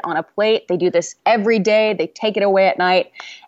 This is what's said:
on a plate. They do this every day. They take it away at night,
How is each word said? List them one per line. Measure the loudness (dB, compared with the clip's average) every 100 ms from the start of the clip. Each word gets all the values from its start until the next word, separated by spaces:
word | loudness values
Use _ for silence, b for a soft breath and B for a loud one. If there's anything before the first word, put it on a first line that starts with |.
| -4
on | -6
a |
plate. | -6 -2 0 0 -2
They | -2
do | 0
this | 0 -2 -4 0
every | 0 2 0
day. | 2 2 2
They | -2 -6
take | -6 -6 -2
it |
away | 0 2 2
at | 2
night, | 2 2 -2 B B B